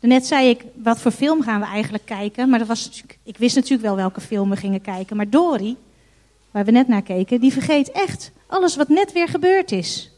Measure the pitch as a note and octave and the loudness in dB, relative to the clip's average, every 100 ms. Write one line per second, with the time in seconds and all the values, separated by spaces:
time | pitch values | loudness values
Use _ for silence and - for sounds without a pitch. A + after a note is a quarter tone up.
0 | A#3 B3+ B3+ D4 C4 A#3+ - - A3+ A#3 | 4 2 2 2 4 2 -4 -6 -2 0
1 | B3 G#3+ C#4+ D#4+ A#3 G#3+ G#3 G3+ G#3+ G#3 | 0 0 0 0 0 -2 -4 -4 -6 -6
2 | - G3+ G#3 G#3 B3+ A#3+ A3 A3+ - - | -10 -8 -8 -2 2 2 2 -6 -8 -16
3 | - - - G#3 A#3+ - C4 C4+ A3 G3 | -20 -20 -20 -2 0 2 0 0 0 -2
4 | F#3+ - - G#3+ G3 G3 G3 F#3+ F#3+ F#3 | -2 -4 -8 -2 -2 -2 -2 -4 -4 -10
5 | F#3+ G#3 G#3 C4 F4 C4 G3+ B3 _ _ | -8 -6 0 2 2 0 -4 -8 _ _
6 | _ _ _ _ _ G#3 G3+ A#3+ B3+ G#3+ | _ _ _ _ _ -4 4 4 4 0
7 | G3 F#3 F#3+ B3 B3+ C4 C4+ D4+ C#4 - | 0 -4 0 2 2 2 0 0 0 -2
8 | F#4+ - - _ _ F#4+ F4+ C#4 C#4+ D4+ | -4 -6 -14 _ _ 0 0 0 2 2
9 | G4+ F4 E4+ F4+ F4+ F#4+ F#4 F#3+ E3 - | 2 0 -2 0 2 2 0 -4 -6 -10
10 | - | -14